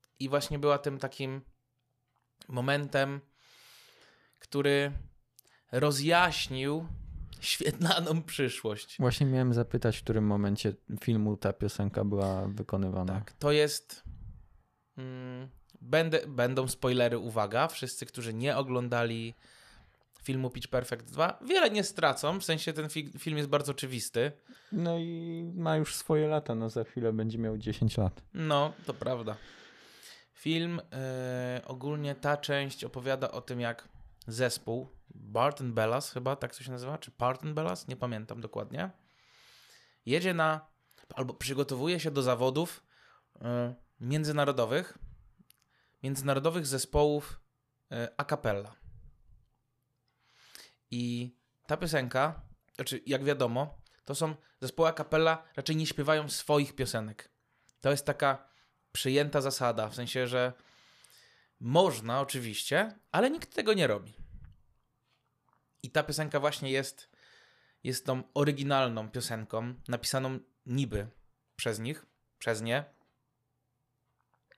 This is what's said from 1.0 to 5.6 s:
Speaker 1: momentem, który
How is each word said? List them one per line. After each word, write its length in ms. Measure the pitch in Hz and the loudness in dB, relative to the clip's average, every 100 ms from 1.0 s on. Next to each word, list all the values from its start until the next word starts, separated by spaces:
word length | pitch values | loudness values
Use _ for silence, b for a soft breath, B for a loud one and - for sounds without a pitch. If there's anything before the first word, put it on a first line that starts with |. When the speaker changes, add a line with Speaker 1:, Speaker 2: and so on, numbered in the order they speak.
| 135 - 135 135 - _ _ _ _ _ _ _ _ _ - | -6 -4 -6 -6 -10 _ _ _ _ _ _ _ _ _ -8
Speaker 1:
momentem, 720 | 127 127 143 143 143 135 143 - B B B B B B B B B B B | -4 0 0 2 2 2 -2 -10 B B B B B B B B B B B
który 540 | - 139 143 139 143 139 - - _ - _ b | -4 0 4 4 2 -2 -8 -16 _ -20 _ b